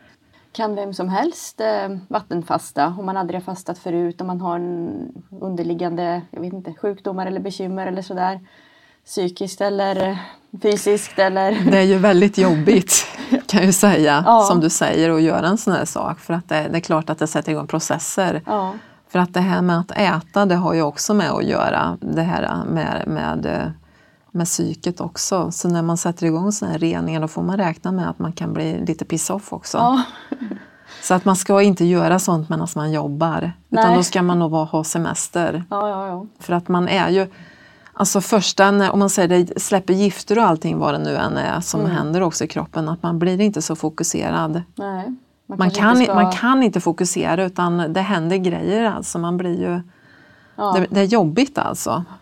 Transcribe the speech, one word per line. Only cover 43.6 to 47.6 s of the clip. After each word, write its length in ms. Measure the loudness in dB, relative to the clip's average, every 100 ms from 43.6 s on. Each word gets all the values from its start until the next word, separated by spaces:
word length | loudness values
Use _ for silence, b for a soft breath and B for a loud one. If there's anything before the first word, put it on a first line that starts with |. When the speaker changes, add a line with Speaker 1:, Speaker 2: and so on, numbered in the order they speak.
Speaker 2:
så 140 | -4 -4
fokuserad. 840 | -4 -4 -4 -2 -2 -2 -2 -4 -6 -10
Speaker 1:
Nej. 380 | -8 -6 -8 -12 _ _ -10
Man 120 | -2
Speaker 2:
Man 120 | 0
Speaker 1:
kanske 100 | 2
Speaker 2:
kan 100 | 4
Speaker 1:
inte 120 | 4
Speaker 2:
i-, 20 | 4
Speaker 1:
ska 100 | 4
Speaker 2:
man 160 | 2
kan 320 | 2 2 4
inte 160 | 4 2
fokusera, 640 | -2 -2 -2 -2 0 0
utan 500 | -2 -2